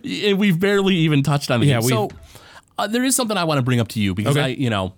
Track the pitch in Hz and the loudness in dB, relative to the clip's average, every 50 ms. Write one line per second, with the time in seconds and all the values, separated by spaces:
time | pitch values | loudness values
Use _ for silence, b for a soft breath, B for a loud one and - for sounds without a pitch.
0 | - - - 170 175 208 202 185 214 202 175 165 196 196 202 196 196 196 196 170 | -6 -8 -6 -4 -2 0 0 2 2 2 2 2 2 0 2 2 2 2 2 2
1 | 160 160 151 139 139 151 143 143 - - 131 117 - 143 135 117 113 123 127 - | 2 2 2 2 2 2 0 -2 0 0 0 2 2 2 2 2 0 0 0 0
2 | 208 - - - B B B B B B B B B _ _ - 208 208 214 240 | -2 -4 -6 -12 B B B B B B B B B _ _ -6 -4 -2 0 0
3 | 254 269 262 - 254 208 214 190 175 160 151 139 120 127 127 120 117 - - 117 | 0 0 0 0 -2 -2 -2 -2 0 0 0 0 0 2 0 0 0 -2 -2 -2
4 | 104 95 92 98 104 123 139 147 139 131 123 - 139 120 110 98 95 92 - | -2 0 0 0 0 0 0 0 0 -2 -2 -2 -2 -2 0 -2 -2 -4 -6